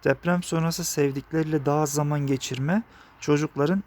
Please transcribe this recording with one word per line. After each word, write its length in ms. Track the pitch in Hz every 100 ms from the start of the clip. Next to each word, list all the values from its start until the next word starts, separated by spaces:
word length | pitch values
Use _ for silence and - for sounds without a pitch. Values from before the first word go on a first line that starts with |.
deprem 400 | 147 135 175 180
sonrası 400 | 180 170 165 165
sevdikleriyle 800 | 175 - 143 135 - 160 156 156 139
daha 160 | 147
az 120 | 156
zaman 260 | 143 147 147
geçirme 640 | 139 135 - 127 139 196 233 - - -
çocukların 640 | - 147 151 - 147 190